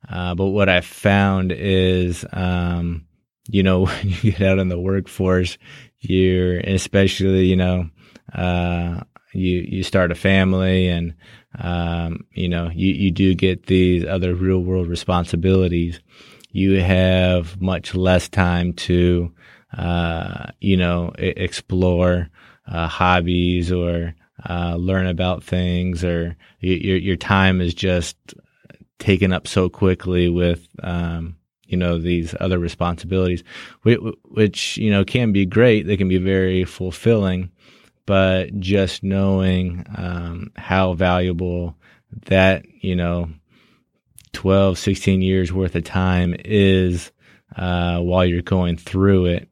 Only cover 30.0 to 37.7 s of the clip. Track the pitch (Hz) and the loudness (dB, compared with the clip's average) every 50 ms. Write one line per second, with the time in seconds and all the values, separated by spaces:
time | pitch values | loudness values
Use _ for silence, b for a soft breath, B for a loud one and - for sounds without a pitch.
30 | - 92 92 90 87 87 85 87 87 87 85 85 - _ _ - - 87 87 87 | -2 -2 0 2 2 2 2 2 0 0 0 -2 -6 _ _ -14 -10 -6 -6 -4
31 | 85 85 82 82 82 85 82 _ _ _ _ _ _ _ - 90 90 87 87 85 | -4 -4 -6 -8 -8 -10 -12 _ _ _ _ _ _ _ -4 -2 0 0 0 0
32 | 82 87 87 85 82 82 - - - 92 90 87 85 85 - _ 87 87 87 82 | 0 0 0 0 -2 -4 -6 -6 -2 -2 0 0 -2 -4 -4 _ -4 -4 -4 -4
33 | - 87 92 92 92 90 90 85 - B B B B B B B _ 110 120 - | -6 -4 -2 0 0 0 -2 -4 -6 B B B B B B B _ 2 2 2
34 | - 110 - _ _ - - 110 110 104 - - - - - 107 107 107 101 98 | 0 -8 -10 _ _ -10 0 2 2 2 2 -4 -8 -6 -6 -2 0 2 2 2
35 | 98 - - 123 123 113 98 98 98 92 - 110 120 127 113 107 82 87 104 87 | 2 0 0 0 0 2 2 2 2 2 4 4 6 6 6 4 2 0 0 0
36 | 98 92 92 92 90 95 95 95 92 92 92 92 92 90 - - 92 92 92 - | 2 2 2 2 2 2 2 2 2 2 2 0 -2 -2 -6 -8 -8 -8 -8 -2
37 | - 113 117 110 98 92 92 90 92 90 _ b b b | 2 2 2 4 2 0 0 -2 -4 -6 _ b b b